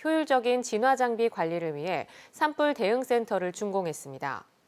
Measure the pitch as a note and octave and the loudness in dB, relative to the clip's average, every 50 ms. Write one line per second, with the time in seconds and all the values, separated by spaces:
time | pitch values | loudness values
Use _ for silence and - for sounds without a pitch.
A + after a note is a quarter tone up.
0 | - D4+ D#4+ D#4+ D#4 D4 C4+ B3+ A3 A#3+ B3 B3 A#3+ - - G#3 A3+ C4 C4+ A#3+ | -2 0 2 2 2 4 2 2 4 2 2 0 0 -2 -2 2 4 4 4 4
1 | B3+ A#3+ A#3 A3 A#3 A3+ - A3 E3+ E3 E3+ F3 E3+ E3 D3+ C#3+ D3 F3+ F3+ D3 | 2 0 0 2 0 0 0 0 -2 -2 -2 -2 -2 -4 -4 -4 -4 -4 -2 -4
2 | - - - - - - - - D#4+ D4+ D4 - D4+ D4 C#4+ - A3 F#3 A3+ B3+ | -4 -6 -12 -20 -20 -16 -4 0 0 0 2 2 0 0 2 2 0 2 2 0
3 | C4 - B3 A#3 A3+ G#3+ A3 F#3+ F3+ F3+ F3 - G#3+ G3+ F#3 G3 F#3 E3 D3+ - | 0 2 0 0 0 0 -2 -2 -2 -2 -4 -4 -4 -2 -2 -2 -2 -2 -4 -8
4 | - C#3+ C3+ C3 - C#3+ B2+ G2 - _ _ _ _ | -10 -14 -12 -8 -6 -6 -6 -6 -10 _ _ _ _